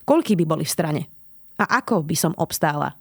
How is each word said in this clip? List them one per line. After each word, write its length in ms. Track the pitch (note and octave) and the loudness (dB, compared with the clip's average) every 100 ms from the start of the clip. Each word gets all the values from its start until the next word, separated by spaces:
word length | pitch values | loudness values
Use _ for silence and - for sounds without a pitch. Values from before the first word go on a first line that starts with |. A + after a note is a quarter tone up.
Koľkí 320 | - D#4+ - | 2 2 4
by 100 | F3 D#3+ | 0 2
boli 160 | D#3 D3+ | 0 -2
v 80 | |
strane? 280 | - D#3+ D3+ - - - - - - | -2 -2 -2 -6 -16 -20 -20 -18 -4
A 160 | - B3 | 0 0
ako 240 | - G3+ | 2 -2
by 140 | D3+ E3 | 0 0
som 160 | D#3+ | 0
obstála 640 | - E3 - D#3 D3 C#3 - | 0 -4 0 0 0 -4 -4